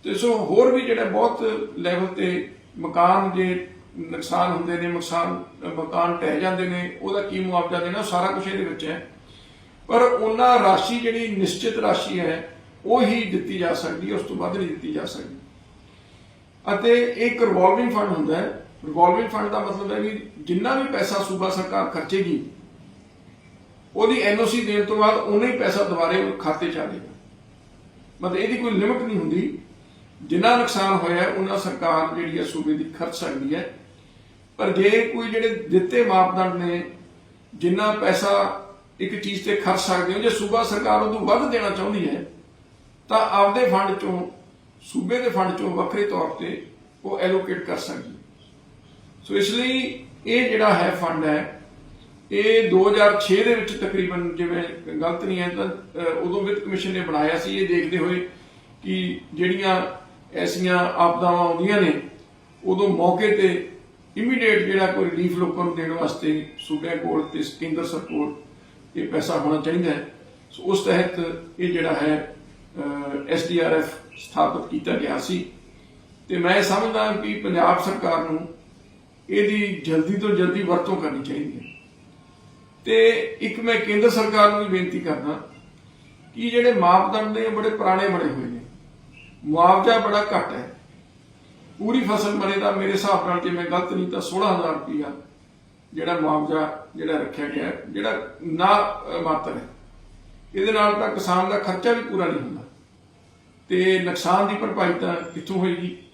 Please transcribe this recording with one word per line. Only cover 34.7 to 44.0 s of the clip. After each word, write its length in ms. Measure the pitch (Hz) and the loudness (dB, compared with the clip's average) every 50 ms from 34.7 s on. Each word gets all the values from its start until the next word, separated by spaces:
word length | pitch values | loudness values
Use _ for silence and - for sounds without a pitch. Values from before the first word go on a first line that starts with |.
ਜੇ 400 | 175 185 196 208 214 226 226 - - | 2 4 4 6 6 4 2 2 -2
ਕੋਈ 140 | 233 226 220 | -4 -4 -2
ਜਿਹੜੇ 200 | 214 226 226 220 | -2 0 0 0
ਦਿੱਤੇ 560 | 214 - - 151 160 190 185 - 247 240 233 | -2 -2 -4 2 2 2 2 4 2 2 4
ਮਾਪਦੰਡ 580 | 202 185 185 185 175 180 185 185 185 175 175 175 | 4 6 4 4 4 2 0 0 0 0 -2 -2
ਨੇ, 200 | 175 175 175 - - - - - - - - - - - - - _ - | -2 -2 -4 -6 -8 -14 -18 -20 -20 -20 -20 -20 -20 -20 -20 -20 _ -12
ਜਿੰਨਾ 360 | - - 175 185 202 214 214 | -2 0 0 2 2 2 2
ਪੈਸਾ 720 | 214 214 - 196 185 - 202 202 202 202 196 196 - - - - - - _ - - - | 2 2 2 2 2 2 2 2 2 2 2 0 -2 -8 -12 -16 -20 -20 _ -20 -8 -6
ਇੱਕ 220 | 190 196 214 196 | -6 -4 -4 -6
ਚੀਜ਼ 240 | - 202 202 180 - | -6 -6 -6 -4 -2
ਤੇ 100 | 208 202 | -2 -2
ਖਰਚ 240 | - - 190 185 180 | 0 2 0 0 0
ਸਕਦੇ 340 | - - 185 180 175 180 190 | 0 0 0 0 0 -2 -2
ਹੋ, 60 | 208 | 0
ਜੇ 100 | 226 233 | 0 0
ਸੂਬਾ 340 | 220 - 202 202 220 226 233 | 0 0 -2 0 0 0 2
ਸਰਕਾਰ 380 | - 208 208 - 214 208 214 | 0 -2 -2 2 2 2 2
ਉਦੋਂ 180 | 214 214 214 220 | 2 0 -2 -2
ਵੱਧ 320 | 190 - 208 240 294 247 | 2 2 2 2 2 0
ਦੇਣਾ 180 | 233 233 214 202 | 0 0 0 -2
ਚਾਹੁੰਦੀ 400 | 180 180 190 202 208 196 170 147 | -2 -2 -2 -2 -2 -2 -2 -2
ਹੈ 160 | - - - - - - - - - - - _ - _ - - - _ _ - | -2 -4 -6 -10 -16 -20 -20 -20 -20 -20 -20 _ -20 _ -20 -20 -20 _ _ 0
ਤਾਂ 200 | 214 220 220 196 | 2 2 2 4
ਆਪਦੇ 360 | 190 202 202 202 202 254 247 | 4 4 4 4 4 2 2
ਫੰਡ 320 | 190 185 190 196 196 190 | 4 2 2 2 2 -2
'ਚੋਂ, 300 | - | -2